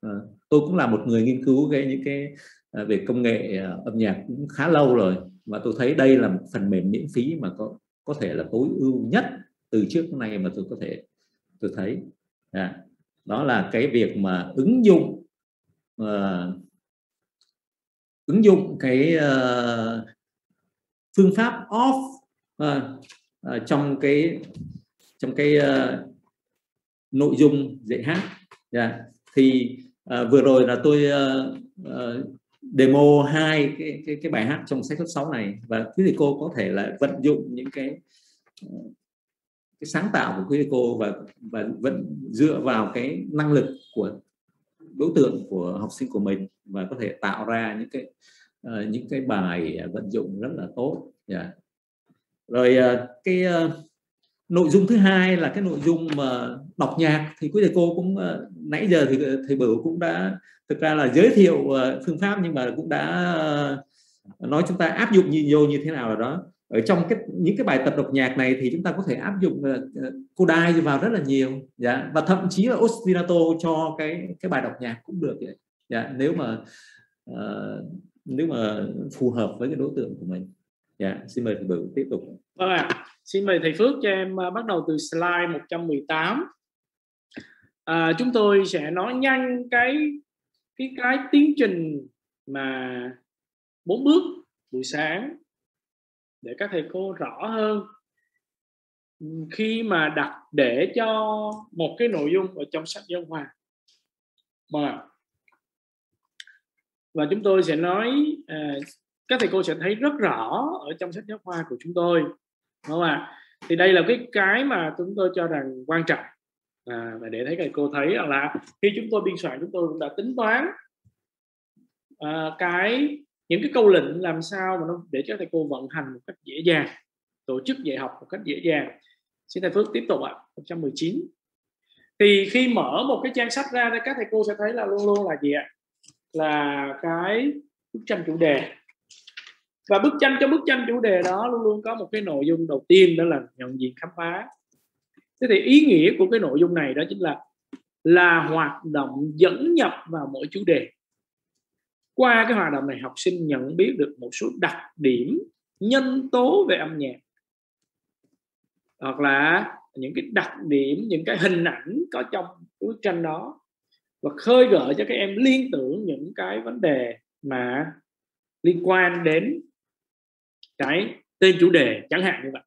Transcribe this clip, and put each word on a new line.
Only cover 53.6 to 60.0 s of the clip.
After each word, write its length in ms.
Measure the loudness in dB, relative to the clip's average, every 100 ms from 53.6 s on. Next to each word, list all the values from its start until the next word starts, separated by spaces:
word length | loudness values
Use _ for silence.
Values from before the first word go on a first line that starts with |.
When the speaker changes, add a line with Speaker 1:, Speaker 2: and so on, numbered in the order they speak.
| 0 -4 -14 _ _ _ _ _ _
Speaker 1:
nội 200 | 2 6
dung 180 | 6 6
thứ 80 | 6
hai 400 | 6 6 4 2
là 140 | 0 -2
cái 80 |
nội 160 | -4 0
dung 280 | 0 0 0 -2
mà 340 | -2 -2 -6 -10 -14 -4
đọc 180 | -2 2
nhạc 360 | 2 2 0 -8
thì 100 | -2
quý 80 | 2
thầy 80 | 4 4
cô 200 | 2 0
cũng, 220 | -2 -2
ờ, 320 | -4 -6 -10 -14
nãy 320 | -8 -4 2
giờ 180 | 4 4
thì, 140 | 2
ờ, 180 | 0 -4 -2
thầy 100 | 0
Bửu 260 | 2 2
cũng 160 | 0
đã 400 | -2